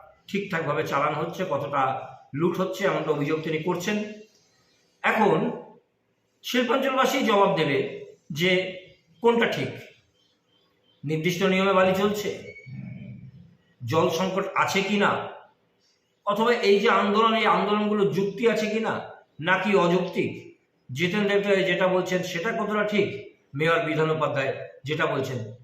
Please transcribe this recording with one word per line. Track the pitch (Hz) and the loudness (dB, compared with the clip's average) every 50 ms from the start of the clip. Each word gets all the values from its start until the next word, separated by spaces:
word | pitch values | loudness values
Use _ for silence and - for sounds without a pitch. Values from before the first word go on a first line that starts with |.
| - - - _ _ - | -18 -20 -20 _ _ -6
ঠিকঠাকভাবে | - 196 202 - 175 160 156 143 147 156 151 - | -4 -4 -4 -2 -4 -2 -2 -2 -2 -2 -2 0
চালান | 147 139 147 147 151 151 | 0 0 0 0 0 -2
হচ্ছে, | 160 175 170 - 185 - 147 | -4 -6 -4 -6 -4 -2 -2
কতটা | 135 143 143 143 139 139 113 113 - - - - - - _ - 139 | -4 -4 -2 -2 0 0 0 -2 -4 -8 -12 -16 -20 -16 _ -4 0
লুট | 165 175 - - | 0 0 2 0
হচ্ছে | 185 - - - 196 180 | -2 -2 -2 -2 0 0
এমনটা | 156 156 156 160 151 | 0 0 0 0 0
অভিযোগ | 143 143 147 160 156 - | 0 0 -2 -2 -2 -2
তিনি | 170 156 156 - | -2 -4 -2 -2
করছেন। | 180 175 170 - 214 208 208 214 - - - - - _ _ _ _ _ _ _ _ _ _ _ _ _ _ - | -2 -2 -2 -2 -2 -2 -2 -4 -6 -10 -14 -18 -20 _ _ _ _ _ _ _ _ _ _ _ _ _ _ -2
এখন | 202 - - 214 190 160 160 220 240 - - - - - - _ _ _ _ _ _ _ _ _ _ _ _ - | 0 2 4 4 4 4 2 0 -2 -4 -8 -12 -16 -20 -20 _ _ _ _ _ _ _ _ _ _ _ _ -8
শিল্পাঞ্চলবাসী | - - 247 247 - 233 269 - 277 269 269 262 - - 269 226 214 | -2 0 0 2 2 2 0 0 0 2 2 2 2 2 0 2 2
জবাব | 208 196 196 165 160 160 | 4 4 4 4 4 2
দেবে | 151 143 135 - 135 - - - - - - - _ - - 143 | 2 2 2 0 -2 -2 -6 -12 -14 -16 -20 -20 _ -12 -4 0
যে | 175 185 185 185 185 - - - - - - _ _ _ _ _ - | 2 2 2 2 0 -2 -6 -12 -16 -20 -20 _ _ _ _ _ 2
কোনটা | 233 233 - 220 - - | 2 4 4 2 0 0
ঠিক, | - 131 110 - - - - - _ _ _ _ _ _ _ _ _ _ _ _ _ _ _ _ _ _ _ _ _ - | -2 -4 -6 -8 -10 -16 -18 -20 _ _ _ _ _ _ _ _ _ _ _ _ _ _ _ _ _ _ _ _ _ -8
নির্দিষ্ট | 143 160 160 160 180 170 - 196 185 185 | -4 -4 -2 -2 -2 0 0 0 2 2
নিয়মে | 185 190 196 190 185 | 2 2 2 4 4
বালি | 185 185 175 190 | 4 2 2 2
চলছে, | 202 208 - - - - - - - - - - - - - - - - - - - - - - - - - - - - _ _ _ _ _ - | 0 0 0 -2 -4 -6 -6 -8 -10 -16 -18 -18 -18 -16 -14 -14 -14 -14 -14 -14 -14 -16 -16 -16 -18 -20 -20 -20 -20 -20 _ _ _ _ _ -10
জল | 123 113 143 160 175 180 - - | -4 0 2 2 2 2 2 0
সংকট | 185 190 185 190 - - - 143 151 | 0 -2 -2 -2 -4 -2 0 0 0
আছে | 151 - 190 196 196 | 0 0 0 0 0
কি | 208 202 196 | 2 2 2
না, | 156 - - - - - - - - _ _ _ _ _ _ _ _ _ _ _ _ _ _ - | 2 2 0 -4 -8 -12 -16 -20 -20 _ _ _ _ _ _ _ _ _ _ _ _ _ _ -4
অথবা | 202 202 208 226 240 240 214 196 202 | -2 0 2 2 2 2 2 4 4
এই | 202 202 214 | 4 6 6
যে | 233 202 196 | 4 4 4
আন্দোলন, | 202 208 202 220 226 226 220 220 | 2 2 4 4 4 4 4 2
এই | 214 202 180 | 2 2 2
আন্দোলনগুলো | 190 196 202 208 208 208 208 214 208 190 160 147 | 2 2 0 0 0 0 0 2 2 2 2 2
যুক্তি | 180 196 - - - 240 226 214 | 0 -2 -2 -2 0 2 2 2
আছে | 220 214 202 208 | 2 0 0 -2
কি | 220 220 | -2 -2
না, | 202 135 - - - - - - _ _ - 143 175 | -2 -4 -4 -8 -12 -16 -20 -20 _ _ -6 0 0
নাকি | 185 185 185 214 202 180 175 | 0 2 2 2 4 4 4
অযৌক্তিক। | 175 175 185 180 - - 226 147 110 - - - - - _ _ _ _ _ _ - | 4 2 2 0 -2 -4 -4 -4 -4 -6 -10 -14 -18 -20 _ _ _ _ _ _ -12
জিতেন | 127 135 175 180 196 214 202 196 | -6 -2 -2 0 0 0 0 2
দেবতাই | 202 202 196 202 196 190 175 170 | 2 2 2 2 2 2 2 2
যেটা | 175 185 190 185 185 | 2 2 2 2 2
বলছেন | 185 175 - 185 180 175 - | 0 0 0 -2 -2 -2 -4
সেটা | - 170 - 226 226 226 | -6 -4 -4 -4 -4 -4
কতটা | 214 196 208 208 208 - 208 | -2 -2 0 0 0 0 0
ঠিক, | 202 170 - - - - - - _ _ _ - 139 | 0 0 0 -2 -8 -12 -16 -20 _ _ _ -4 -2
মেয়র | 156 165 170 165 - | 0 2 2 2 0
বিধান | 156 151 151 160 156 | 0 0 0 0 0
উপাধ্যায় | 156 156 151 135 - 139 135 135 - - - - - - - | 0 0 -2 -2 0 -2 -2 -2 -4 -6 -8 -14 -16 -12 -8
যেটা | 135 156 151 165 | -6 -2 -2 0
বলছেন | 143 139 139 123 - 135 113 113 110 - - | 0 0 -2 -4 -4 -6 -8 -8 -10 -14 -18